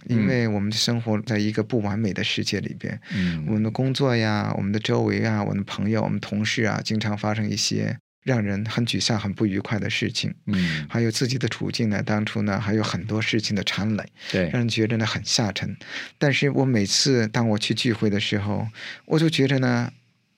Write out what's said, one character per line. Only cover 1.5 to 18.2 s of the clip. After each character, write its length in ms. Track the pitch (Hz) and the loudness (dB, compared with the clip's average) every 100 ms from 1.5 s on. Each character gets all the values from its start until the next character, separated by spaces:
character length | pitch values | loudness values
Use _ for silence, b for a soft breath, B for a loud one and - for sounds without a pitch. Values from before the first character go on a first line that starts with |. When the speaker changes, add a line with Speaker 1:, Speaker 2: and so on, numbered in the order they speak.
Speaker 2:
个 120 | 107 | 0
不 180 | 107 123 | 0 0
完 160 | 101 101 | 0 0
美 140 | 110 | 0
的 100 | 92 | 0
世 200 | 101 - | -2 -2
界 160 | 104 101 | -2 -2
里 160 | - - | -4 -6
边。 200 | - 107 - | -8 -8 -6
Speaker 1:
嗯。 300 | - 90 82 76 | -2 0 -2 0
Speaker 2:
我 60 | |
们 100 | 107 | 0
的 60 | 110 | 0
工 240 | 110 131 | 0 0
作 220 | 131 139 120 | 2 2 2
呀， 380 | 110 104 104 - | 2 0 0 -2
我 40 | |
们 100 | 98 | -2
的 80 | 107 | -2
周 240 | 110 120 | 0 2
围 200 | 110 101 | 2 2
啊， 200 | 110 107 | 0 0
我 60 | 101 | 0
们 80 | 101 | -2
的 60 | |
朋 260 | 98 - 101 | -4 -4 0
友、 120 | 110 | 0
我 80 | 98 | 0
们 100 | 104 | -2
同 240 | - 104 | -2 -2
事 200 | 110 - | -2 0
啊， 180 | 110 107 | 0 0
经 160 | - 110 | -2 -2
常 180 | 104 104 | 0 -2
发 160 | 107 | -2
生 160 | 107 107 | 0 -2
一 60 | 104 | -2
些 420 | - 107 107 110 - _ | -2 0 -2 -4 -10 _
让 180 | - 123 | -2 0
人 240 | 101 98 110 | 0 -2 -2
很 160 | 117 120 | 0 0
沮 140 | 101 | 0
丧、 200 | - 110 | 0 0
很 120 | 101 | -2
不 120 | 90 110 | 0 0
愉 140 | 95 | 0
快 200 | - 107 | -2 -2
的 100 | 101 | -2
事 220 | 110 101 | -2 -2
情。 220 | - 104 - - | -2 -4 -6 -2
Speaker 1:
嗯。 380 | 98 87 78 73 | 0 0 -2 -2
Speaker 2:
还 120 | 117 | 0
有 100 | 117 | 0
自 160 | 113 127 | 0 -2
己 100 | 127 | 0
的 100 | 117 | -2
处 220 | - 101 | -2 -4
境 200 | 101 113 | 0 0
呢， 120 | 101 | 0
当 220 | - 107 107 | 0 0 0
初 160 | 110 | 0
呢 180 | 104 98 | 0 0
还 140 | 101 | 2
有 80 | 110 | 0
很 200 | 107 95 104 | 0 -2 -2
多 160 | 107 | -2
事 180 | 113 113 | 0 0
情 160 | - 104 | 0 -2
的 80 | |
缠 320 | 90 - 104 107 | -2 -2 0 -2
累， 80 | 85 B B | -4 B B
Speaker 1:
对。 120 | 95 87 | 0 0
Speaker 2:
让 40 | |
人 140 | 123 120 | 0 0
觉 200 | 110 110 | 2 2
得 100 | 113 | 2
呢 80 | 110 | 0
很 180 | - | -2
下 280 | 104 - 110 | -2 0 0
沉。 260 | 92 - - B B B - | -2 -6 -8 B B B 0
但 160 | 147 | 2
是 160 | 131 143 | 4 2
我 160 | 131 135 | 2 4
每 200 | 120 98 | 4 2
次 420 | - 147 127 110 | 2 4 4 2
当 200 | 120 117 | 2 2
我 80 | 104 | 2
去 160 | - | 0
聚 200 | 110 123 | 0 0
会 160 | 104 107 | 2 2
的 100 | |
时 200 | 101 | 0